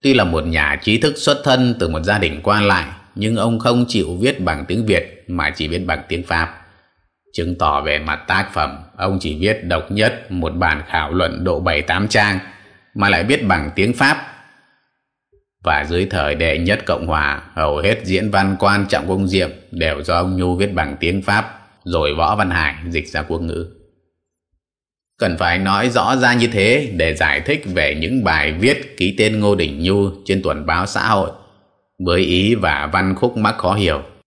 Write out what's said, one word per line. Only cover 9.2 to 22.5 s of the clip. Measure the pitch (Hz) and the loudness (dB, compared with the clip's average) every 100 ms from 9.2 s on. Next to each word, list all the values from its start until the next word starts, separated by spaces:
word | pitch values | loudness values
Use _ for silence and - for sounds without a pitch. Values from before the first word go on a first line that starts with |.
chỉ | 80 76 | -4 -2
viết | 98 107 | -2 -2
độc | 87 85 - | -2 -4 -2
nhất | 101 107 - - | 0 0 0 -8
một | 92 85 | -4 -4
bản | 85 87 76 - | 0 0 0 -2
khảo | 80 73 | -4 -2
luận | 90 85 - | 0 0 0
độ | 90 76 | -2 0
bảy | 87 76 | 0 -2
tám | 76 85 104 | 0 -2 2
trang | 110 104 92 - - - _ _ - | 2 2 0 -6 -20 -20 _ _ -2
mà | 101 | 2
lại | 87 | 2
viết | 101 147 110 | 2 0 2
bằng | 85 73 - | 0 0 0
tiếng | 107 | 0
Pháp. | 123 135 160 - - - _ _ _ _ _ _ _ _ _ _ _ | 2 2 2 -6 -20 -20 _ _ _ _ _ _ _ _ _ _ _
Và | 80 73 76 | -2 0 0
dưới | 87 98 | -2 0
thời | 95 73 73 | 0 0 0
Đệ | 82 73 | 0 0
Nhất | 85 104 - | 0 0 0
Cộng | 69 76 | -2 0
Hòa, | 80 73 71 - - | 0 0 -2 -8 -2
hầu | 76 73 | 0 2
hết | 95 110 90 | 0 0 0
diễn | 92 104 | -2 2
văn | 98 98 92 | 2 2 2
quan | 98 101 98 | 2 2 0
trọng | 90 80 | -2 0
của | |
ông | 92 98 | -2 0
Diệm | 95 85 - - | 0 0 -6 -12
đều | 87 80 71 | -4 -2 -2
do | 73 85 | 0 0
ông | 92 92 | 0 0
Nhu | 90 90 | 0 0
viết | 101 | -2
bằng | 87 73 71 | -2 -4 -2
tiếng | 80 95 | -2 -2
Pháp, | 95 101 113 - - _ | 0 0 -2 -14 -20 _
rồi | 90 85 73 | -4 0 0
Võ | 73 80 104 | 2 0 2
Văn | |
Hải | 90 | 0